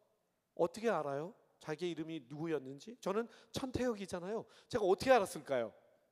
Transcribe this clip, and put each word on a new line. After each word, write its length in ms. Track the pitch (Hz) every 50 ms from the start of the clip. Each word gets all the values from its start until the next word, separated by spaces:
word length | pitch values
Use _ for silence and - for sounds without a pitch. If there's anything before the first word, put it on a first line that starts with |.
| _ _ _ _ _ _ _ _ _ _ _
어떻게 340 | - 165 175 - 214 214 233
알아요? 460 | 196 160 147 143 139 143 156 185 247 - _ _ _ _
자기의 320 | - - 156 151 180 175
이름이 340 | 165 147 160 156 165 156 123 117
누구였는지? 720 | 147 147 160 165 156 139 131 131 139 143 - 220 247 -
저는 280 | - 226 196 220 240 226 - - - -
천태혁이잖아요. 920 | - - 269 262 - - 247 254 226 196 196 165 190 175 170 185 220 214 - - - - - _
제가 160 | - - 208
어떻게 280 | 180 196 - - 262
알았을까요? 600 | 262 247 190 - - 165 135 - 135 123 117 104 - - _ _ _ _ _ _